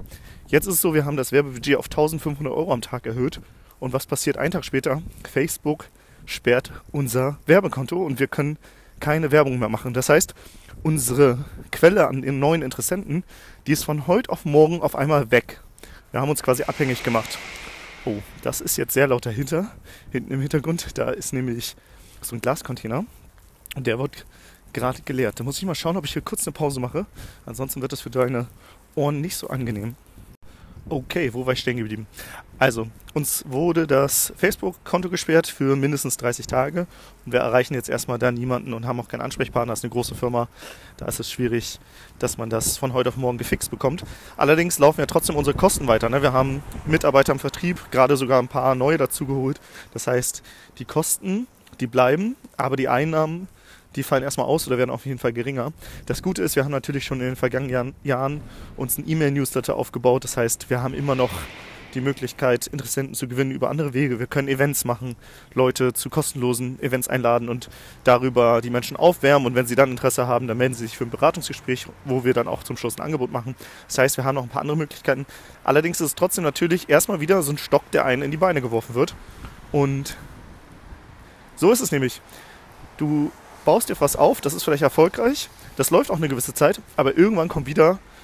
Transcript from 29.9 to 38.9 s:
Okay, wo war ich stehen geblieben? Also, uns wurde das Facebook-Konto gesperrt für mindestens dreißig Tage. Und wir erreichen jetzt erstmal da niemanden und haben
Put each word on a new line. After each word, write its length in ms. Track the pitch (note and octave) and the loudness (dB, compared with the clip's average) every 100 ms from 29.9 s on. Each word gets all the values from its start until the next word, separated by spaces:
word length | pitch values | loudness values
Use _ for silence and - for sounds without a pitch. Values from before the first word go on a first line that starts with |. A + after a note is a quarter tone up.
| B2+ - - - - - - - - - | -10 -20 -20 -20 -20 -20 -20 -20 -16 -8
Okay, 440 | D3 B2+ F3+ C#3+ | -6 -4 -2 -2
wo 120 | A#2 B2+ | -2 -2
war 80 | |
ich 60 | B2+ | -2
stehen 180 | - B2 | -2 -2
geblieben? 300 | G#2+ A2 G#2+ - - - - - | -4 -6 -10 -16 -18 -18 -10 2
Also, 300 | C3 A2+ A2+ - - | 2 2 -6 -10 -8
uns 320 | D3+ C#3+ - - | -4 -4 -4 -4
wurde 380 | C3 E3+ E3 D#3+ | -2 0 2 4
das 480 | C3+ C#3 - - - | 4 4 0 -2 0
Facebook-Konto 720 | F#3 - F#3+ - - F3+ F#3 | -2 0 -6 -6 -2 -2 0
gesperrt 380 | F3 - D#3+ E3 | -4 4 4 4
für 280 | - C3+ C#3 | 0 0 2
mindestens 420 | C#3 C#3+ C3+ - | 0 -2 -4 -4
dreißig 300 | A#2+ A#2+ - | -4 -4 -2
Tage. 400 | B2 C#3 E3+ F3 - - - | 0 0 -2 -6 -10 -20 -18
Und 80 | - | -2
wir 80 | B2 | 0
erreichen 360 | A#2+ B2 B2 B2+ | 4 2 2 -2
jetzt 120 | - | -4
erstmal 300 | A#2+ - A#2+ | -4 -4 0
da 140 | B2+ | 0
niemanden 420 | A#2+ B2+ B2 C3+ | 0 -2 -4 -4
und 120 | A2+ | -8
haben 140 | A#2+ | -6